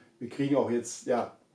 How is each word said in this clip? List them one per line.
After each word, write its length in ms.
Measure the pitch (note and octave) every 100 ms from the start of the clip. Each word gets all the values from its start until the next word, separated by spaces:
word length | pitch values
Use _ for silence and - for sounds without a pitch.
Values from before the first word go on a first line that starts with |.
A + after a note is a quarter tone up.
| - -
Wir 100 | A#2
kriegen 260 | - C#3 C#3
auch 140 | A2+
jetzt, 340 | A#2+ - - -
ja, 280 | - - - _